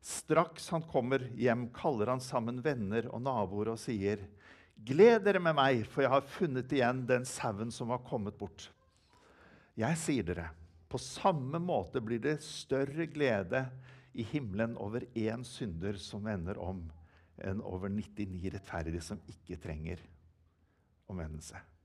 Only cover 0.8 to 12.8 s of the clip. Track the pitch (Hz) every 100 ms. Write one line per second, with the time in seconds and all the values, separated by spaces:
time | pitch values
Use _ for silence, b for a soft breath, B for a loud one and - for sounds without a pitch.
0.8 | 160 139 120 131 123 123 123 117 120 127
1.8 | 170 123 107 127 127 131 113 127 151 131
2.8 | 98 110 117 - 131 123 95 104 107 110
3.8 | - 110 98 104 98 B B B B B
4.8 | 110 139 220 226 196 190 175 151 139 127
5.8 | 107 - 135 135 139 - 170 127 127 147
6.8 | 120 127 123 127 127 - 127 101 113 110
7.8 | 117 123 127 131 101 - 101 - - _
8.8 | _ _ b b b b b b b -
9.8 | 110 160 170 139 85 87 82 - - -
10.8 | _ 127 - - 196 165 127 160 175 143
11.8 | 87 123 110 117 135 151 - - - 131